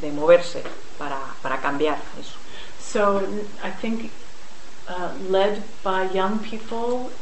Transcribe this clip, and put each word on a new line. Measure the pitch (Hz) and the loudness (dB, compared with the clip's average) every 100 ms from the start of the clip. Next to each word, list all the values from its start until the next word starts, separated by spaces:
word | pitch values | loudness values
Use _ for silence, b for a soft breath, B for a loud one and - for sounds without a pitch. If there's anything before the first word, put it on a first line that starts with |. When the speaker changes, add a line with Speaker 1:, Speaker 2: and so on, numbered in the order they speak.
Speaker 1:
de | 151 | -2
moverse | 147 156 175 - 131 113 - - - | 4 8 8 6 -2 -4 -4 -4 -4
para, | 147 135 131 - | -2 -2 -2 -2
para | 139 135 | -2 0
cambiar | 143 139 151 139 - - | 0 2 2 0 -2 -4
eso. | - - B B B - | -4 -4 B B B -2
Speaker 2:
So, | - 214 202 196 196 208 208 - | 0 2 2 2 0 -2 -2 -2
I | 190 | -2
think, | - 226 226 226 - - - - - - - - | -2 -2 -2 -2 -2 -4 -4 -4 -4 -4 -4 -2
uh, | 180 175 185 190 | -2 -2 -2 0
led | 190 202 202 - - 196 | 2 2 0 -2 -2 0
by | 190 185 | 0 0
young | 190 190 214 | 0 2 0
people, | 208 226 - 233 240 247 254 - | -2 -2 -2 -2 0 -2 -2 -4